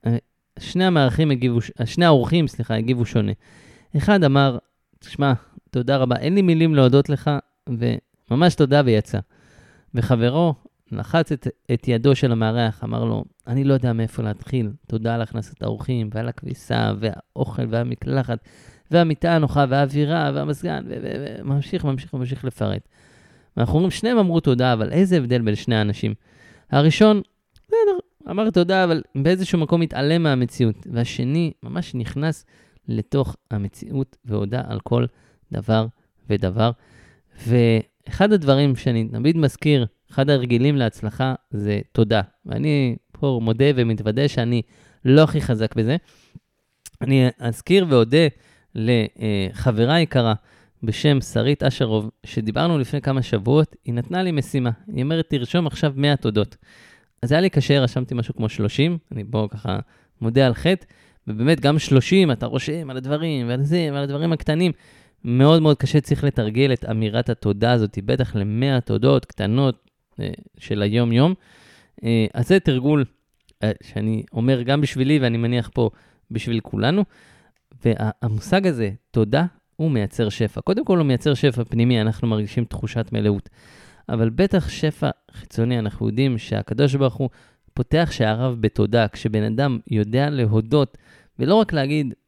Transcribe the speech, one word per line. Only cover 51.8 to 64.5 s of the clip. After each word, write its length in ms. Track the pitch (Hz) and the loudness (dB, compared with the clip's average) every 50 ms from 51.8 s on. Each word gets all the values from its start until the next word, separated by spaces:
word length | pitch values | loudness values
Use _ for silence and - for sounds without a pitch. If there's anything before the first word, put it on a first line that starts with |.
| 135 113 110 107 104 110 _ _ - | -2 0 0 -2 -2 -4 _ _ -20
שדיברנו 540 | - - - 110 107 107 - 156 170 170 147 | -8 -8 -4 -4 -2 -2 -2 0 0 0 -2
לפני 220 | 123 - - 143 | -2 -2 -6 -4
כמה 220 | - 139 135 135 | -2 -2 -2 -2
שבועות, 540 | 120 - - 107 95 117 139 156 156 - - - _ | -2 -2 -4 -2 0 2 2 2 2 -2 -6 -14 _
היא 100 | 120 120 | -6 -6
נתנה 280 | 120 117 - 175 180 | -6 -6 -4 -4 -4
לי 100 | 185 180 | -2 -2
משימה. 380 | 160 147 - - - 139 123 120 113 - - - 120 | -2 -2 -4 -2 -4 -2 -2 -2 -4 -6 -10 -10 -6
היא 80 | 123 | -4
אומרת, 240 | 127 143 160 165 160 _ | -2 -2 -2 -2 -2 _
"תרשום 380 | 151 135 120 - - 175 170 | -4 -4 -4 -2 -2 -2 -2
עכשיו 260 | 147 - - - 147 135 | -2 -4 -2 -2 -2 0
מאה 200 | 135 143 147 143 | 0 2 2 0
תודות." 400 | 131 - 113 104 107 101 - - _ _ _ - - - - - _ _ _ _ _ | 0 0 0 0 0 -2 -2 -6 _ _ _ -20 -20 -20 -20 -20 _ _ _ _ _
אז 100 | - 123 | -2 0
היה 80 | 147 165 | 2 2
לי 100 | 185 190 | 2 2
קשה, 300 | - 151 131 - 143 143 | 2 0 2 2 2 2
רשמתי 340 | 131 123 - 131 127 - 131 | 2 0 -2 -4 -6 -4 -4
משהו 200 | 120 113 - - | -6 -4 -6 -6
כמו 140 | - 113 110 | -4 -6 -6
שלושים, 500 | - - 107 104 - - 143 170 175 160 _ _ | -2 -2 -4 -2 0 0 0 0 0 -6 _ _
אני 120 | - 110 101 | -12 -12 -10
בוא 240 | 107 117 - 107 101 | -4 -4 -4 -4 -4
ככה 300 | - 107 - - 95 101 - _ _ _ _ _ _ _ | -8 -8 -6 -4 -4 -4 -6 _ _ _ _ _ _ _
מודה 260 | 110 113 113 135 135 | -6 0 2 4 2
על 80 | 127 113 | 2 2
חטא, 320 | - - 165 190 185 - _ _ _ _ _ _ _ _ | 0 0 -2 -2 -2 -4 _ _ _ _ _ _ _ _
ובאמת 340 | - 107 107 120 143 165 139 | -10 -6 -2 2 2 2 2
גם 180 | 120 139 151 156 | 2 0 0 0
שלושים, 520 | - - 143 131 - - 185 196 190 156 | 0 4 4 4 4 4 4 4 4 2
אתה 160 | 123 - - | 0 -2 -4
רושם 440 | 113 120 135 - - 151 170 160 135 | -6 -6 -6 -6 -6 -8 -8 -10 -10
על 60 | 131 | -12
הדברים, 520 | 131 131 135 147 151 165 165 151 131 120 117 | -10 -6 -4 -4 -4 -2 -4 -4 -4 -4 -4
ועל 140 | 123 127 | -2 -2
זה, 260 | 139 147 165 180 165 151 | 0 0 0 0 0 -2
ועל 100 | 139 139 | -4 -4
הדברים 300 | 143 139 139 143 160 165 | -4 -4 -4 -4 -2 -2
הקטנים. 400 | 160 151 - - | -2 -2 0 -2